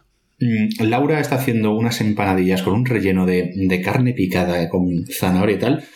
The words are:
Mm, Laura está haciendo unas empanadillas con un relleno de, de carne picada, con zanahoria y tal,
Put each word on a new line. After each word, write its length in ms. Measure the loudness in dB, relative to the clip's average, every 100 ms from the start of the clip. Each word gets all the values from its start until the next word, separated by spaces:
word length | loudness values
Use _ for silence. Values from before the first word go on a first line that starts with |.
| _ _ _ _
Mm, 440 | -2 0 -2 0 0
Laura 340 | 0 0 0
está 160 | 0 -2
haciendo 400 | 0 0 0 0
unas 260 | 0 0
empanadillas 600 | -2 0 0 2 2 0
con 100 | 0
un 120 | 0 0
relleno 400 | 0 0 2 2
de, 240 | 0 -2 -2
de 260 | 0 0
carne 300 | 0 0 0
picada, 540 | 0 0 0 0 0 -2
con 380 | 0 0 -2 -4
zanahoria 500 | -4 0 2 2 0
y 40 |
tal, 240 | 0 -2 -4